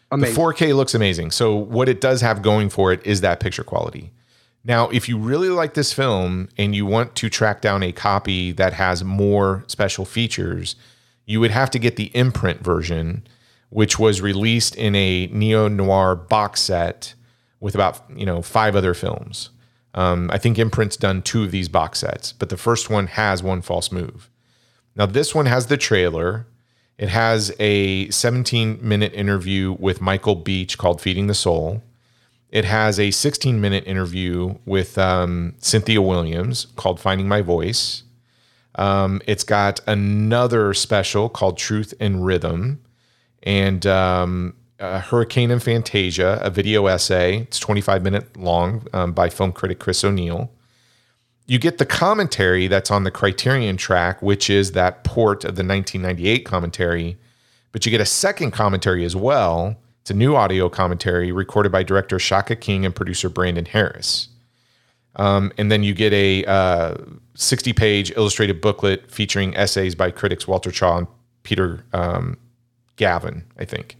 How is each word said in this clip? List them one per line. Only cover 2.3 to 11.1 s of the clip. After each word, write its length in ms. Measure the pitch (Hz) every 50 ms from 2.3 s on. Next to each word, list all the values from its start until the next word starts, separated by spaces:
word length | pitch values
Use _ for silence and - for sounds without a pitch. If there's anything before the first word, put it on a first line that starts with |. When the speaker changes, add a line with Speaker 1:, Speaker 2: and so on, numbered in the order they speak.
| 110 101
Speaker 2:
going 260 | 101 107 104 107 104 98
for 240 | - - 95 92
it 120 | 92 92 -
is 180 | 101 104 92
that 180 | 92 92 85 -
picture 240 | 113 95 - - -
quality. 480 | - - 82 80 80 - - - 85 - _ _ _ _ _ _ _ _ _
Now, 260 | - 117 120 117 117 -
if 180 | 120 120 - -
you 100 | 120 107
really 300 | 107 120 135 165 185 185
like 260 | 180 175 160 - -
this 180 | 151 139 -
film 560 | - - 139 127 107 92 92 90 90 92 92 - - -
and 160 | 104 101 104
you 100 | 101 104
want 300 | 95 107 113 123 117 -
to 120 | - - 110
track 320 | - - 113 107 101 -
down 220 | - 107 98 98
a 100 | 95 87
copy 600 | 85 - - 104 98 101 - 101 95 92 90 90
that 220 | 82 90 95 92 87
has 280 | - 95 92 90 87
more 600 | 92 95 95 101 101 101 101 101 98 95 95 98 -
special 380 | - - - 104 95 - - 95
features, 720 | - - 117 117 110 - 98 92 87 90 90 87 - - - - - _ _ _ _